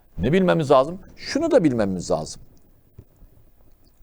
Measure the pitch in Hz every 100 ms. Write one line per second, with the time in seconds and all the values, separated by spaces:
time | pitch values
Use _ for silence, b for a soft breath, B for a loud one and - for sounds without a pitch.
0 | _ - 101 180 180 170 139 135 139 185
1 | - - - 277 330 277 160 120 101 92
2 | 78 80 78 - - - _ _ _ -
3 | - _ - - - _ - - _ _